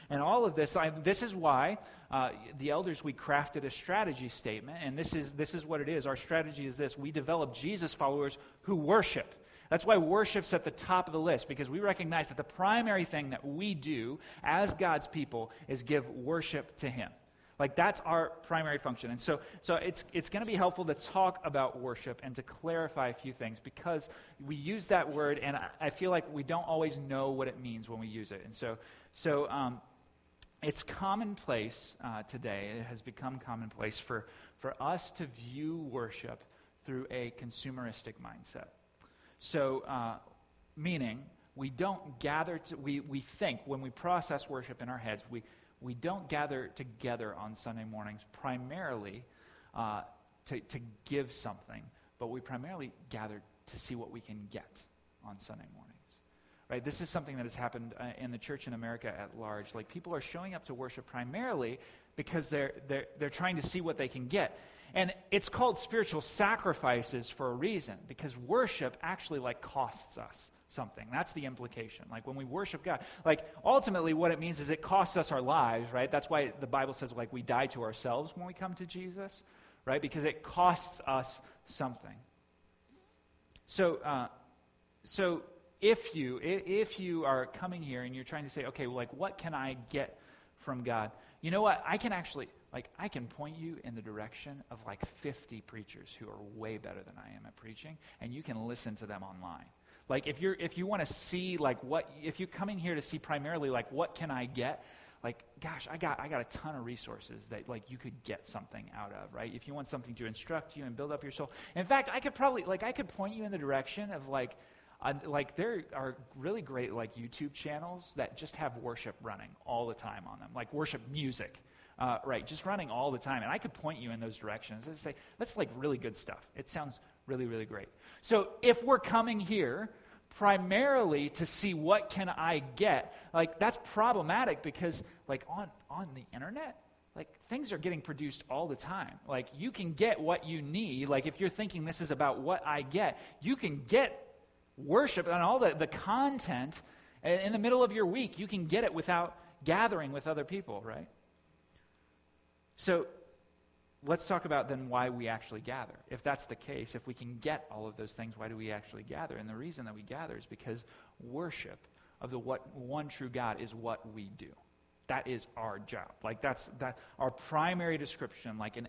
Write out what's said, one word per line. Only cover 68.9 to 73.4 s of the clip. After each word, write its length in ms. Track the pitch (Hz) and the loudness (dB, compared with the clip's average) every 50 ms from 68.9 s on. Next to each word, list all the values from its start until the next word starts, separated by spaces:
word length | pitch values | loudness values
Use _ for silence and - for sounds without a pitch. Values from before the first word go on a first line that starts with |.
| - - - | -4 -4 -4
actually, 360 | 165 190 185 - - 160 139 | -4 -4 -4 -4 -4 -4 -2
like, 220 | 123 123 120 - | -2 -2 -4 -4
costs 560 | - - - 139 127 113 - - - - - | -8 -6 -2 -2 -2 -2 -2 -8 -12 -12 -12
us 320 | 120 113 107 - - - - _ _ _ - | -12 -12 -12 -14 -18 -20 -20 _ _ _ -14
something. 380 | - 143 123 101 - - 110 110 123 | -8 -8 -8 -8 -8 -12 -10 -6 -2
That's 180 | 147 175 - - | -2 -2 -2 -4
the 100 | 160 143 | -8 -6
implication. 640 | 131 127 120 123 117 - 120 113 113 - - - - | -6 -8 -8 -10 -10 -8 -8 -10 -10 -10 -16 -16 -12
Like, 160 | 113 113 107 | -12 -10 -10
when 100 | 131 131 | -8 -8
we 80 | 139 135 | -8 -8
worship 380 | 123 131 190 202 - - 156 - | -6 -4 -4 -4 -4 -6 -6 -2
God, 180 | 185 156 127 - - - - - | -2 -2 -2 -4 -8 -10 0 6
like, 240 | 165 156 156 | 6 6 6